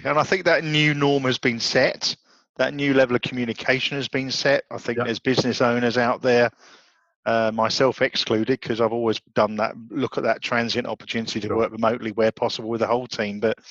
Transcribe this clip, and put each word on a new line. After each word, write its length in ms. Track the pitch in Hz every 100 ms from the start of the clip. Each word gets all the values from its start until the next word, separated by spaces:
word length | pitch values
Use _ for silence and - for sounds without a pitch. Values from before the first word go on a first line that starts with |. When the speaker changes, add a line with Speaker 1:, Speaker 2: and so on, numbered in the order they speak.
| 139
Speaker 1:
And 140 | 147
I 40 |
think 220 | 139 190 175
that 180 | 165
new 300 | 160 151 151
norm 300 | 143 143 139
has 160 | 131 123
been 200 | 131 117
set. 560 | - 131 151 - - - _ _ _ -
That 180 | 131 143
new 180 | 143
level 220 | 135 127 123
of 80 |
communication 720 | - 127 120 110 - 131 - 139
has 100 | 127
been 220 | 135 131
set. 360 | - 143 143 -
I 80 | -
think 220 | - 120
Speaker 2:
Yeah. 60 | 120
Speaker 1:
as 120 | 110
business 440 | - 123 127 107
owners 360 | 123 120 120 120
out 240 | 120 117
there, 300 | 127 120 120 - - - _ _ _ _ -
uh, 260 | 113 110
myself 520 | 113 110 - 135 -
excluded, 580 | 131 - - 110 107 131
'cause 200 | - 113
I've 120 | 117
always 260 | 117 117 107 -
done 220 | - 107 107
that, 180 | 110 - 117
look 280 | 147 - -
at 60 | 123
that 160 | 113
transient 420 | - 120 117 117 120
opportunity 540 | 110 - 117 113 113
to 80 | 104
Speaker 2:
Sure. 100 | 98
Speaker 1:
work 140 | 104
remotely 400 | 110 113 123 110
where 200 | 107 110
possible 380 | - 117 - 110
with 120 | 113
the 60 | 104
whole 200 | 120 123
team. 320 | - 104 101
But 180 | 110 - -